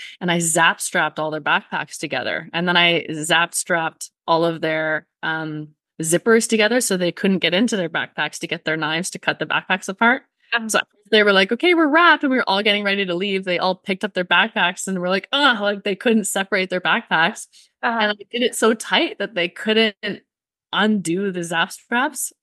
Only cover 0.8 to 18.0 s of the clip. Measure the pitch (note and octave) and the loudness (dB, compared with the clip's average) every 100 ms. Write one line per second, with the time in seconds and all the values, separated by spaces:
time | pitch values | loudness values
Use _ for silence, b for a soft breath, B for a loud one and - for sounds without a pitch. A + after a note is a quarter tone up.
0.8 | - F#3 D#3 - D#3 D#3 C#3+ F3 - F3 | -4 -2 -2 -2 -6 -4 -2 -2 -2 -8
1.8 | D3+ - D3+ C3 G#2+ E2 E3 E3+ F3+ F3 | -8 -10 -8 -6 -4 -6 -6 -4 0 4
2.8 | F3 E3+ - D#3 D#3+ E3 E3+ - - F3 | 4 2 -2 -6 0 0 0 -4 -4 -2
3.8 | D#3+ - - _ - E3 E3+ D#3+ D#3+ D#3 | -2 -8 -18 _ 0 2 2 0 -4 -2
4.8 | D#3 D#3 - - E3 D#3+ D#3 D3+ D3+ _ | -2 -4 -8 -10 -6 -4 -6 -10 -12 _
5.8 | _ - D#3+ E3+ A#3 A3+ A3 A3 G#3+ B3 | _ -8 0 0 4 4 4 2 2 2
6.8 | - F#3 F3 E3+ G3 F#3+ E3 F3 A#3 G3+ | 0 0 -2 0 0 2 2 2 0 0
7.8 | E3 D#3+ - - D3+ - E3+ E3 - D#3+ | -2 -4 -6 -6 -6 -6 -8 -6 -4 -4
8.8 | D#3 D#3+ F#3 - - D3 D3+ C#3+ - F#3 | -2 -2 -4 -6 -4 -4 -2 -4 -2 -4
9.8 | - F#3+ A#3 C4 _ _ - A#3 A3 - | -4 0 2 2 _ _ -6 -6 -2 -2
10.8 | - _ - G#3+ G#3 G3 G3 A#3+ F4 E4+ | -4 _ 0 4 6 4 4 2 2 4
11.8 | D4+ D#4 F4 D4+ C#4+ C4 - G3 G#3+ G#3 | 4 6 6 4 2 0 0 0 2 2
12.8 | G3+ G3+ F#3+ F3 G3+ F#3+ F#3+ F3 F#3 F#3 | 0 0 -2 -2 -2 -2 -2 -2 0 -2
13.8 | - F#3+ G#3 - F3+ F3 G#3+ G#3+ F3+ F#3 | -4 -4 -4 -4 2 2 2 0 -2 -2
14.8 | - F#3+ F3+ F#3+ - C#4 C#4+ A3 G3+ G3+ | -6 -4 -2 -2 -2 2 2 2 -2 -2
15.8 | G#3 F#3+ A#3+ A3 F#3+ G3+ F#3+ G3+ F#3 F#3 | -4 -2 2 2 0 -4 -2 -2 -2 -2
16.8 | E3 G#3 - E3+ E3+ A3 - b b - | 0 0 0 2 2 -2 -16 b b -8
17.8 | B3 A3+ | -4 0